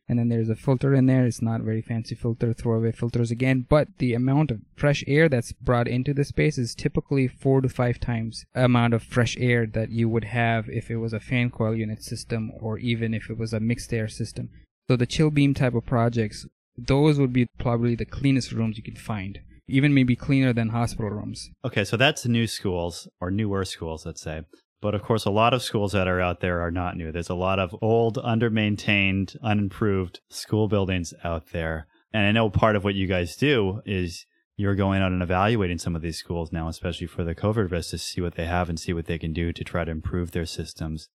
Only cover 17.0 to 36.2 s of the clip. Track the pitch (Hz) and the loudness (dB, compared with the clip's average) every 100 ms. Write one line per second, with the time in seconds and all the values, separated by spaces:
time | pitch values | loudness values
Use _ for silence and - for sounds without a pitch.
17 | 156 143 131 127 120 - 127 117 120 113 | 6 4 2 2 0 -2 -2 0 0 0
18 | 110 - 139 135 - 113 113 107 - - | -4 0 2 2 0 -2 -2 -4 -12 -12
19 | - 107 95 - - - - 135 147 139 | -8 -8 -8 -12 -18 -20 -2 2 4 4
20 | 127 120 - 135 131 117 110 117 117 - | 4 2 2 2 4 2 0 0 -2 -2
21 | 107 104 107 110 - - 127 110 98 113 | -6 -6 -8 -12 -16 -10 -4 -2 -2 2
22 | 139 156 123 117 110 - 101 90 87 - | 2 2 0 0 0 -2 -4 -2 -4 -6
23 | - _ 90 98 107 98 95 - 82 80 | -16 _ -4 -2 -2 -2 -4 -6 -8 -8
24 | 82 - 80 78 - _ _ _ 104 101 | -10 -12 -10 -10 -12 _ _ _ -4 -2
25 | - 110 104 104 117 127 - 113 101 98 | 0 0 2 4 4 2 0 -2 0 2
26 | 92 90 90 87 92 87 85 87 87 87 | 2 2 0 0 -2 0 -2 -2 -4 -6
27 | 80 85 85 90 92 95 90 107 110 113 | -6 -6 -6 -2 0 0 -2 -2 2 2
28 | 117 117 120 113 120 110 104 104 - 101 | 2 0 -2 0 2 2 2 0 2 4
29 | 95 95 92 - 113 104 98 - 107 95 | 4 0 -2 -4 -2 0 0 -2 0 0
30 | 90 - _ - - 107 107 101 95 90 | -2 -8 _ -14 -2 0 2 2 2 -2
31 | 85 - 85 82 - 85 80 78 - _ | -4 -8 -6 -6 -6 -4 -4 -6 -10 _
32 | _ 110 101 113 110 - 113 104 101 98 | _ 0 2 2 2 2 2 2 0 -2
33 | 90 92 87 - 143 127 95 104 - 92 | 0 0 -2 0 2 2 0 -4 -4 -4
34 | 87 - - _ _ - 101 98 98 95 | -4 -8 -18 _ _ -4 0 2 2 2
35 | 95 90 90 92 104 117 90 85 92 82 | 2 0 0 2 2 2 0 -2 -4 -4
36 | 82 80 | -4 -8